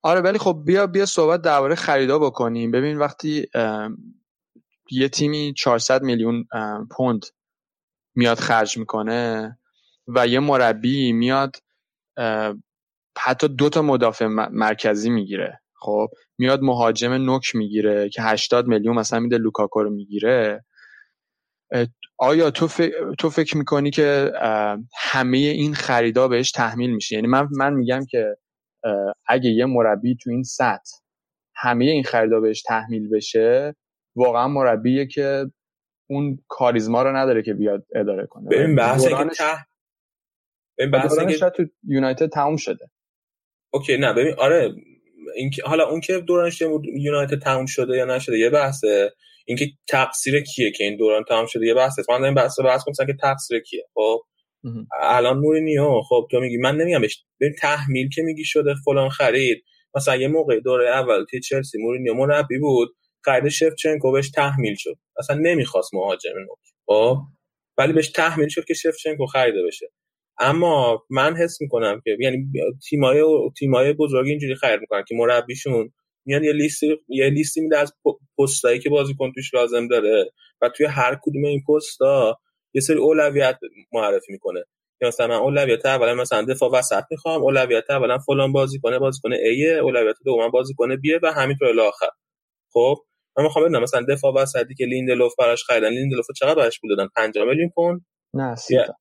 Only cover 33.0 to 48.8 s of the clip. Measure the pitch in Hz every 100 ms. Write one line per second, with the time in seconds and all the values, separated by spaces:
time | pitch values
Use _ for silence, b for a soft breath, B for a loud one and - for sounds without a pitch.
33 | 104 107 104 113 113 123 147 151 _ _
34 | _ - 123 117 131 143 131 110 117 131
35 | 139 147 139 139 135 _ _ _ _ _
36 | _ 139 143 135 _ - 123 117 107 117
37 | 131 135 135 117 110 101 104 101 - 113
38 | 104 95 104 - - 92 156 143 117 131
39 | 131 135 147 160 156 156 - _ _ _
40 | _ _ _ _ _ _ _ - 135 135
41 | 135 151 175 156 180 180 165 _ - 135
42 | 131 131 160 156 143 156 - - - _
43 | _ _ _ _ _ _ _ 135 139 135
44 | 135 110 147 - 135 165 117 - - _
45 | _ _ 76 113 135 139 135 160 147 160
46 | - 185 170 175 170 170 160 156 151 -
47 | 143 147 139 143 139 131 131 - 127 127
48 | 127 127 127 113 117 147 139 139